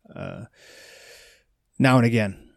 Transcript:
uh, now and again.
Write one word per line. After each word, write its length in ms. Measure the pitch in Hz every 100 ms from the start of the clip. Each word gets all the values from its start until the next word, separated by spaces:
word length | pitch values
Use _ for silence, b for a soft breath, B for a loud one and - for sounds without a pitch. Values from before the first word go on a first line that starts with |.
| _ -
uh, 300 | 92 90 113 B B B B B B B B B B _ _ _
now 180 | 135 127
and 80 | 117
again. 460 | 117 104 92 -